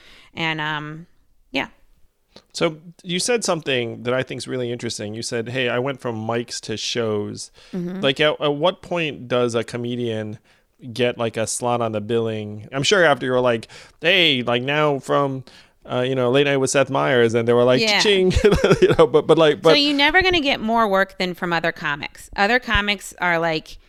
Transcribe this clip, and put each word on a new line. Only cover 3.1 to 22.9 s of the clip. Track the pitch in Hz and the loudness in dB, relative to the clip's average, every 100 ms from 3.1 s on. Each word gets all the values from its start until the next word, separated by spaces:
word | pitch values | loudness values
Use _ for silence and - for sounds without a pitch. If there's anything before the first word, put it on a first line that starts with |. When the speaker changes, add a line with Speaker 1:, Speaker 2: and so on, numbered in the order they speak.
| 180 | -6
Speaker 2:
said | - 233 | -2 -2
something | 196 165 - 127 117 113 | -2 -2 -2 -2 -2 -6
that | 117 | -4
I | 127 | -4
think | 131 131 | -4 -8
is | 127 | -8
really | 127 120 | -6 -6
interesting. | 120 117 - 104 | -6 -8 -8 -10
You | 110 | -8
said, | 110 120 113 | -6 -6 -6
"Hey, | 123 123 | -4 -2
I | 120 | -2
went | 135 135 | -4 -6
from | 123 113 110 | -8 -6 -4
mics | 117 120 - | -4 -4 -10
to | - 107 | -10 -8
shows." | - 123 113 104 104 107 - _ - | -6 -4 -2 -2 -4 -10 -16 _ -12
Speaker 1:
Mm-hmm. | 185 175 185 | -8 -8 -4
Speaker 2:
Like, | 269 - | -4 0
at, | 151 - | 0 0
at | 147 | -2
what | 143 170 190 | 0 -2 -4
point | - 175 156 92 120 | -8 -4 -4 -8 -4
does | 123 123 | 0 0
a | 113 | -2
comedian | 110 120 120 123 120 110 107 107 _ _ _ _ 131 | -4 -8 -6 -4 -4 -4 -8 -12 _ _ _ _ -14
get, | 113 120 117 | -2 -2 0
like, | 117 117 | -4 -4
a | 110 | -6
slot | - 120 120 | -4 -2 -2
on | 113 | -2
the | 107 | -4
billing. | 104 117 113 110 104 107 104 | -2 -2 -2 -4 -8 -12 -10
I'm | 135 | -4
sure | 135 202 | 0 4
after | 160 131 131 | 4 4 2
you | |
were | 127 | 2
like, | 127 117 - - - _ | 2 0 -4 -20 -20 _
"Hey, | 160 190 165 127 | 0 4 4 2
like, | 120 120 | 0 -2
now | 131 147 151 139 | 0 0 0 0
from, | - 147 139 131 - - _ _ | 0 0 0 -4 -12 -20 _ _
uh, | - 127 | -6 -2
you | 127 | -2
know, | 131 120 | 0 2
Late | 139 | 2
Night | 143 139 | 2 2
with | 131 | 2
Seth | 143 135 | 2 2
Meyers," | 139 147 127 117 | 0 2 4 4
and | 117 117 | 4 2
they | |
were | 120 | 4
like, | 123 127 | 6 4
Speaker 1:
Yeah. | 220 196 | 4 2
Speaker 2:
"Cha-ching," | 208 196 185 | 4 4 4
<laughs> | - 208 190 190 185 | 4 4 4 4 4
you | - 123 | 4 6
know, | 151 | 6
but, | 151 139 | 4 4
but, | 156 | 4
like, | 156 147 | 6 4
Speaker 1:
So | |
Speaker 2:
but | 220 294 | 4 4
Speaker 1:
you're | 285 | 4
never | 277 294 359 | 2 2 4
gonna | 370 349 | 2 0
get | 277 - | 0 -2
more | 220 233 220 | 0 0 2
work | 190 190 - | 2 0 -4
than | 185 | -6
from | 170 175 | -4 -2
other | 170 170 | -2 -2
comics. | - 156 143 - - - - | -4 -6 -6 -10 -14 -12 -2
Other | 202 247 | 2 0
comics | 240 208 202 | 0 0 0